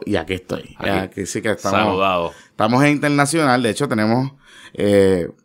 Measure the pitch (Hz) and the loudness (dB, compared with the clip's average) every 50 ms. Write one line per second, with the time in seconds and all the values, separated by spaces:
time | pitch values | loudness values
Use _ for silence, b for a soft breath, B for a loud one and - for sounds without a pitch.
0 | - - 101 85 82 - 92 90 - - - - - - - - - 95 98 95 | -2 -4 -2 -2 -2 -4 -6 -8 -6 -10 -10 -10 -10 -16 -14 -8 -4 -2 -2 -2
1 | 95 92 - 101 95 - - 113 95 110 98 - - 98 98 95 95 104 95 95 | -4 -4 -8 -10 -10 -8 -8 -6 -4 -4 -4 -2 -2 -2 0 2 0 0 0 0
2 | 98 98 92 87 85 82 B B B B B - 104 110 123 131 143 147 147 135 | 0 0 0 0 -2 -4 B B B B B -2 0 2 4 4 4 4 2 0
3 | 147 147 147 143 143 135 160 165 151 131 123 127 120 110 98 - 143 127 131 110 | 0 0 0 0 0 0 0 0 0 0 0 0 0 -2 -2 -2 -4 -2 -2 0
4 | 107 110 117 127 131 135 - B B B B B B B B - 101 101 101 98 | 0 2 2 0 0 -4 -8 B B B B B B B B -2 0 4 6 6
5 | 98 95 95 90 82 - - _ | 6 4 2 0 -2 -6 -10 _